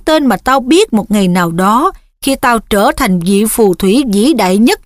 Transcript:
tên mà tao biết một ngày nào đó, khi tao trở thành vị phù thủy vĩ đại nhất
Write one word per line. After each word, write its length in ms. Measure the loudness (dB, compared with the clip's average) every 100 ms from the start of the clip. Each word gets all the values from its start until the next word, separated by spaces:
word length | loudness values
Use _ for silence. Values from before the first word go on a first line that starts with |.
tên 220 | 0 0 0
mà 100 | -2
tao 240 | 0 -2
biết 320 | 2 2 2
một 180 | -2 -2
ngày 180 | -2 0
nào 240 | 0 -2
đó, 400 | -2 0 0 0 -4 _ _
khi 160 | -4 -2
tao 220 | 0 -2
trở 340 | -2 0 0 0
thành 240 | -2 -2
vị 240 | 0 0 0
phù 240 | 0 0
thủy 300 | 2 0 0 0
vĩ 220 | 0 0
đại 240 | 0 0 2
nhất 220 | 2 0